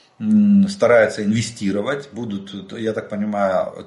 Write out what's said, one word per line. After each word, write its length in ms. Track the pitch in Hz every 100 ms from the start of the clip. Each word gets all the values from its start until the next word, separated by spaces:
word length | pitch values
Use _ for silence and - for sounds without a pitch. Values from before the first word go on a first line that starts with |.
| _ -
м, 480 | 107 107 104 101 98
стараются 540 | - 120 117 107 -
инвестировать, 880 | 104 113 - - 98 101 117 143 -
будут, 600 | 120 120 98 - 98 92
я 200 | 110 110
так 160 | 107 -
понимаю, 760 | 104 107 104 98 92 78 -